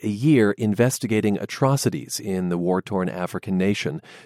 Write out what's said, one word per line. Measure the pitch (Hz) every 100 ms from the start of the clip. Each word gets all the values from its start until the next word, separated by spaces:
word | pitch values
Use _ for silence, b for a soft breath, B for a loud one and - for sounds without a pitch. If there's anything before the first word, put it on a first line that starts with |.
a | 107
year | 104 143 139 104 -
investigating | 107 98 123 - 110 107 104 101
atrocities | - - 135 139 - 80 - -
in | - 92 90
the | 87
war-torn | 87 90 - 101 90
African | 90 90 95 - 92
nation. | 95 104 - 76 - B